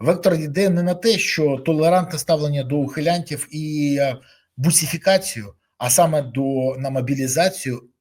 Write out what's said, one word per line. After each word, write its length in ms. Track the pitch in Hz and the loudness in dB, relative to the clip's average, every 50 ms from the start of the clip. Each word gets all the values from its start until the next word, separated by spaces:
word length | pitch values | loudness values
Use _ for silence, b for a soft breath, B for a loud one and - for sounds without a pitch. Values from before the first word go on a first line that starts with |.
Вектор 340 | 113 143 180 - - 196 180 | 0 0 0 2 2 2 0
йде 360 | 160 156 151 139 180 202 196 | 0 -2 -4 -2 0 2 2
не 120 | 175 175 175 | 2 2 2
на 120 | 180 180 | 0 -2
те, 240 | 175 - 226 226 190 | 0 2 2 2 2
що 380 | - - - - 156 147 135 | 0 -2 0 0 2 2 0
толерантне 600 | 127 131 - 160 151 156 165 175 185 175 175 156 151 | 0 0 -2 0 2 4 4 4 4 2 0 -4 -6
ставлення 440 | - - 165 151 151 147 147 143 131 | -2 0 0 0 0 -2 -2 -2 -2
до 140 | 123 143 | -2 -2
ухилянтів 720 | 147 143 131 - 160 147 160 175 175 160 - 151 143 - - | -2 -2 -2 -4 -2 0 0 0 0 -2 -6 -8 -8 -8 -10
і, 460 | - 151 156 151 151 151 147 143 143 143 | -8 -8 -6 -4 -2 0 0 0 2 2
е, 160 | 139 139 131 131 b b b b b b _ | 0 0 -2 -4 b b b b b b _
бусифікацію, 960 | - 131 170 - - 160 143 - 165 - 190 190 190 190 - - 120 104 101 - _ _ _ _ _ | -2 0 2 2 2 0 -2 -4 -2 2 2 2 2 2 -2 -8 -10 -12 -12 -16 _ _ _ _ _
а 120 | 123 123 | -2 2
саме 320 | - - 143 160 156 151 139 | 4 4 4 4 4 0 -2
до, 540 | 120 117 135 135 135 135 135 127 131 127 127 | -2 -4 -2 -2 0 0 0 0 -2 -2 -2
на 120 | 135 135 | -4 -4
мобілізацію, 1000 | 131 131 120 120 139 135 135 127 127 156 175 190 190 - - 135 123 - - _ _ _ | -2 -2 -2 -2 -2 -2 -2 -2 0 2 2 2 0 -2 -6 -6 -6 -6 -8 _ _ _